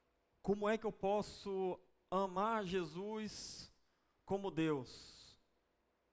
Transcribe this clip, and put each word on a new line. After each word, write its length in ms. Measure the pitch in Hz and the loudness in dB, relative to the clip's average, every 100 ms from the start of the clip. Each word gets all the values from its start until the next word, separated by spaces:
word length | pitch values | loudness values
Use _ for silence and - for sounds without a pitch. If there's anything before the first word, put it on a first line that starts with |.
| _ _ _ _ | _ _ _ _
como 260 | - 208 208 | 0 2 4
é 120 | 220 | 2
que 60 | 220 | 0
eu 40 | |
posso 880 | 196 196 208 190 - 202 190 185 175 - _ _ | 0 2 2 0 -6 -4 0 0 -2 -8 _ _
amar 560 | 185 196 185 208 226 185 | 0 2 2 2 2 0
Jesus 1080 | 185 160 165 208 214 214 - - - - _ _ _ _ _ - | 0 0 -4 -4 -4 -4 -6 -8 -10 -14 _ _ _ _ _ -2
como 240 | 196 196 | -2 0
Deus? 880 | 156 160 147 120 - - - - - _ _ _ _ _ _ _ | 2 4 2 -2 -10 -16 -18 -20 -20 _ _ _ _ _ _ _